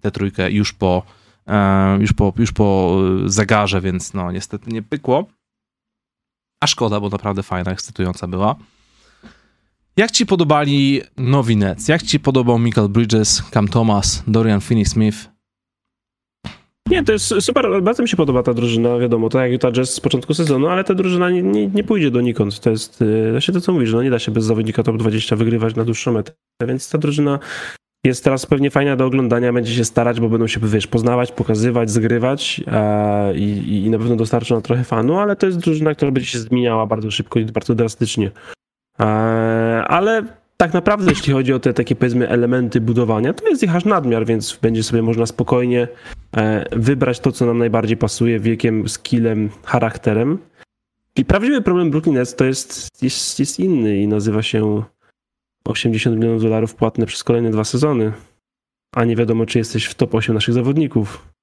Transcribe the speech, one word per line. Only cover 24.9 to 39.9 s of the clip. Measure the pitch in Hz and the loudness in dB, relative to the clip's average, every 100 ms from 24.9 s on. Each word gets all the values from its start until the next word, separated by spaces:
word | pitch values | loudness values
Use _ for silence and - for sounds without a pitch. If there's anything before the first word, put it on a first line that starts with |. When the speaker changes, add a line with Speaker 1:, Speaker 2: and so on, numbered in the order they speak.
| 110 | 0
Speaker 2:
dwadzieścia | 113 107 - | 0 0 0
wygrywać | 110 117 117 113 | 0 2 0 -2
na | 110 | -2
dłuższą | 113 110 - | -2 -2 -2
metę, | 113 - _ _ _ 120 | -2 -4 _ _ _ -6
więc | 131 - | -6 -4
ta | 156 | -2
drużyna | 147 147 143 143 - - - - _ _ | 0 0 0 -2 -6 -14 -14 -16 _ _
jest | 131 123 | -2 2
teraz | 143 131 | 0 0
pewnie | - 143 139 | 0 0 2
fajna | 143 143 | 0 0
do | 131 | 0
oglądania, | 131 131 123 120 123 | 0 0 0 0 0
będzie | 123 113 | 0 0
się | 120 | -2
starać, | 113 - 120 117 | 0 0 0 0
bo | 117 | 0
będą | 113 113 | 0 0
się, | - | -2
wiesz, | 107 104 - | 0 0 0
poznawać, | 117 117 123 123 | 0 2 0 -2
pokazywać, | - - 107 120 120 113 | -2 -2 0 2 0 0
zgrywać, | 113 110 117 127 139 - - - | 0 0 0 0 -2 -6 -6 -4
a, | 110 107 104 104 104 101 | -2 0 0 0 0 0
i, | 85 | -2
i, | 101 101 - 101 | -2 -2 -2 -2
i | 104 | 0
na | 113 | 0
pewno | 117 | 0
dostarczą | 117 110 120 117 117 | 0 0 -2 0 -2
trochę | - 123 | 0 -2
fanu, | 120 113 120 180 | 0 -2 0 0
ale | 208 | -2
to | 196 | 0
jest | 190 175 | 0 0
drużyna, | 170 156 156 | 0 0 0
która | 147 139 | 0 0
będzie | 131 - | 0 -4
się | 123 | -8
zmieniała | 110 123 120 113 | -2 0 2 0
bardzo | 110 110 107 | 0 -2 -4
szybko | 101 - 117 | -6 -2 -2
i | |
bardzo | 110 110 - | -2 -4 -2
drastycznie. | 113 113 - 110 - 98 - - - _ _ _ - | 0 0 -2 -4 0 -2 -4 -20 -20 _ _ _ -2
E, | 107 107 113 113 113 113 113 113 | 0 2 0 0 0 0 0 0
ale | - | 0